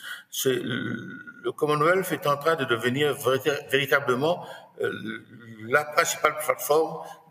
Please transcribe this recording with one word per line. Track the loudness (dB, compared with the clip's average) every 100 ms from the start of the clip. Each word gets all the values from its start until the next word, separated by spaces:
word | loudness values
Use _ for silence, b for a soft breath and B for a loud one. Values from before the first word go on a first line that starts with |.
| B B B
c'est | -4 0
le, | 0 -2 -4 -4 -8 -10 -16 -18 -10
le | -6
Commonwealth | -2 0 4 4 2 0
est | -2 0
en | 0
train | 2 0
de |
devenir | 2 0 0 2 2
véri-, | 2 2 2 2 -2 0
véritablement, | 0 2 2 2 2 2 0 B B B -4
euh, | -4 -4 -8 -10 -14 -20 -18 -14 0
la | 0
principale | 2 0 0 2 2 2
plateforme | 0 0 4 4 4 -2 B B -4